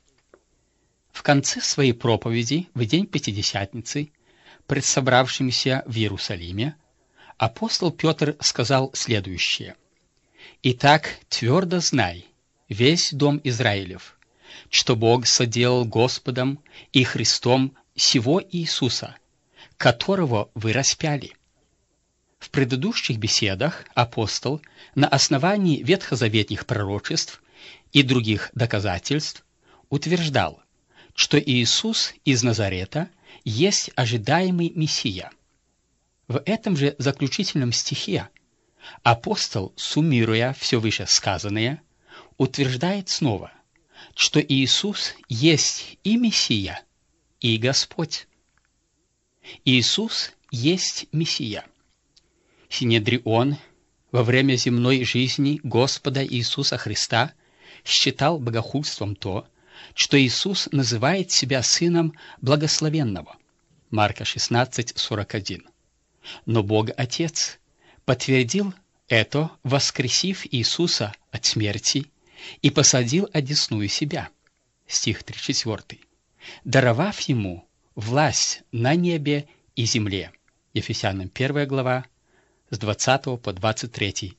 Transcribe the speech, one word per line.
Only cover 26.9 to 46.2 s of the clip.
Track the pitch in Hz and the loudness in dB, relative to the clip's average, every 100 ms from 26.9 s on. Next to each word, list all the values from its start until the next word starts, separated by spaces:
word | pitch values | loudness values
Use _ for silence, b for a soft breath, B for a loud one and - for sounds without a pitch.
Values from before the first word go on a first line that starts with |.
| 101 - 165 - - B B B B B | -4 -4 -6 -6 -12 B B B B B
и | 143 | 4
других | 127 127 110 104 - | 4 2 2 -2 -4
доказательств | - 117 104 98 90 - 147 - - _ _ b b _ | -2 -2 -2 -2 -4 -4 -4 -4 -12 _ _ b b _
утверждал, | 143 156 175 160 123 82 - _ _ _ b b | -6 -2 -2 0 0 0 -4 _ _ _ b b
что | - - 143 | -4 2 2
Иисус | 147 123 117 - 220 220 - - | 4 2 2 0 0 -2 -4 -2
из | - 123 | 2 2
Назарета | 123 110 98 92 92 147 180 B B B | 2 2 0 -2 -4 -6 -6 B B B
есть | - 107 190 - - - | -6 0 2 2 -2 -2
ожидаемый | 117 120 104 160 185 175 170 | 0 0 0 2 2 0 0
Мессия. | - 156 - 123 92 80 - _ _ _ _ _ _ _ _ - | 0 -2 -2 -4 -6 -10 -18 _ _ _ _ _ _ _ _ -6
В | 123 | -4
этом | - 220 214 156 | -2 -2 0 0
же | 143 147 | 0 0
заключительном | 135 131 135 - 185 151 123 | -2 0 -2 -2 -2 -2 0
стихе | - - - - 175 - _ _ _ B B B B | -2 -4 -6 -4 -6 -6 _ _ _ B B B B
апостол, | 120 117 - 202 - 104 95 - | 2 2 0 -4 -4 -4 -6 -8
суммируя | - 151 160 123 110 110 123 | -4 0 2 4 4 2 0
все | 135 - 120 | -2 -2 0
вышесказанное, | 107 - 92 - 107 92 104 104 117 156 _ B B B B - | 0 -2 0 0 0 -2 -2 -2 -2 -4 _ B B B B -2
утверждает | 131 - 131 123 170 202 190 | -2 0 -2 0 -2 -2 -4
снова, | - 143 95 - - _ _ _ B B | -2 0 -2 -6 -18 _ _ _ B B
что | - - 151 | -2 2 2
Иисус | 147 135 127 - 208 196 - - - | 2 2 2 0 0 -4 -6 -8 -8
есть | 113 156 151 - - - - | 2 4 4 2 -4 -10 -8
и | 196 | 0
Мессия, | 233 | 2